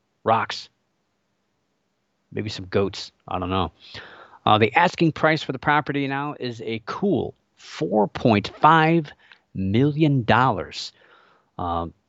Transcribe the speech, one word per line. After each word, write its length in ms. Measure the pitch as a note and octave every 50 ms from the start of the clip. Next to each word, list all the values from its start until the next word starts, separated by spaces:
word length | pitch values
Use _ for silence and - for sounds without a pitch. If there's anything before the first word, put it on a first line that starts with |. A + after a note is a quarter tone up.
| _ _ _ _ -
rocks, 440 | G#2+ A2+ A2 G2+ - - - - - _ _ _ _ _ _ _ _ _ _ _ _ _ _ _ _ _ _ _ _ _ _ _ _ _ _ _ _ _ _ _ _
maybe 180 | - G#2+ G#2 G#2+
some 160 | - - F#2
goats. 460 | F#2 - G2+ G2 F#2 - - - - - _ _ -
I 100 | F2+ F2+
don't 100 | F#2 F2
know. 240 | F#2+ F#2+ F2 E2+ - _ - - - - - - - - - - - _ _ -
Uh, 80 | G#2+
the 180 | G#2+ A2+ G#2+ -
asking 380 | E3 F3 F3+ - - F3 D#3+
price 300 | - - - D#3 D#3+ D3
for 100 | - -
the 60 | C3 B2+
property 500 | - D3+ D3 D3+ C#3+ - C#3 C#3+ C#3 C3+
now 260 | C#3 C#3 C#3+ D3 C#3 -
is 220 | B2 B2 A#2 A#2
a 180 | - A2+ A2+ A2+ -
cool 480 | - - - F#3+ G3+ F3 A2 - - - _ _ _ _
four 520 | _ - - - - D3+ F3 G3 G#3+ G3+ E3+
point 420 | - - - B2 A2 G2+ - - - -
five 540 | - D3+ D#3+ D#3+ D#3 D#3+ E3+ E3+ D3+ - - _ _ _ - _ _ _
million 720 | - F#2+ F#2+ F#2+ G2 A#2 C#3 D3+ C#3+ D3+ D#3+ D3 C#3+ C3 G#2+
dollars. 640 | A2+ G#2+ A#2 C3 C3+ G#2+ F2 D2 D2 - - - - - _ _ _ _ _ _ _ _ _ _ _ _ -
Um, 340 | F2+ F2 E2+ E2+ E2+ E2 - _ _